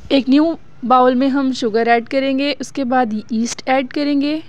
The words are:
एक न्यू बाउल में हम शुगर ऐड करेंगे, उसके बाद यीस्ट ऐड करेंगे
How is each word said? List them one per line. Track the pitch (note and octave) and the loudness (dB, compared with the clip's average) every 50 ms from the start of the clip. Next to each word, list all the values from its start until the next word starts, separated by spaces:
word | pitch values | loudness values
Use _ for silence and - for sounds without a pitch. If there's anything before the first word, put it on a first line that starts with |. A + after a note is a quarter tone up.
| - - | -4 -2
एक | C4+ C#4 - C4 | 0 0 2 4
न्यू | C4 D4 D#4 E4 D#4+ - - - - - - | 4 4 4 2 0 -4 -8 -18 -14 -8 -2
बाउल | A3+ B3+ B3+ B3+ B3+ C4 | 2 4 4 4 4 4
में | B3 C4+ | 2 2
हम | C#4 B3+ C#4+ C4+ C4 | 0 0 0 0 -2
शुगर | B3+ - C4 A3+ G3 A3+ A#3 | -2 -2 -2 -2 0 0 2
ऐड | A#3 A#3 A#3 A#3 | 2 2 2 0
करेंगे, | - C#4 C4+ C4+ C4+ C4+ C4+ C#4+ C#4+ - - | -2 -2 -2 0 0 0 0 -2 -2 -4 -6
उसके | B3 - - C#4+ C#4 | -8 -10 -6 -6 -4
बाद | A#3+ C4 B3+ B3+ G#3+ A3 G#3+ - - | 0 0 0 0 0 -2 -6 -6 -6
यीस्ट | A#3 A3 A#3 A#3 - - - | -4 -4 -4 -4 -6 -6 -4
ऐड | - B3+ C4+ C4+ | -2 -2 -2 -2
करेंगे | B3+ - D#4 D4 C#4+ D4 C#4+ C4+ D4 D4+ D#4+ D#4+ | -2 -4 -4 -2 0 0 0 0 -2 -4 -6 -8